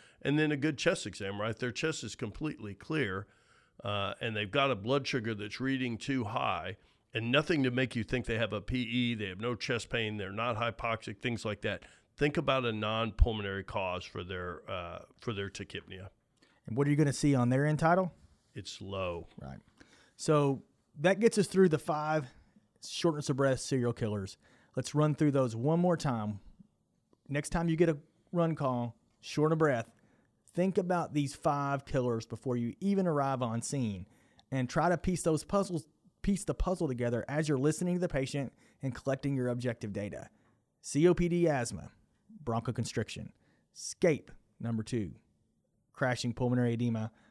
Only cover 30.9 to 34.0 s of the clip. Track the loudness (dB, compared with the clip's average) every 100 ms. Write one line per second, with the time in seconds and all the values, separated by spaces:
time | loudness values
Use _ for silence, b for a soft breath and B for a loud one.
30.9 | 0 0 0 -2 0 0 0 0 -2 -2
31.9 | 0 0 -2 -4 -8 -2 -2 -2 -2 0
32.9 | 2 2 2 0 0 -2 -2 -2 -2 -2
33.9 | -4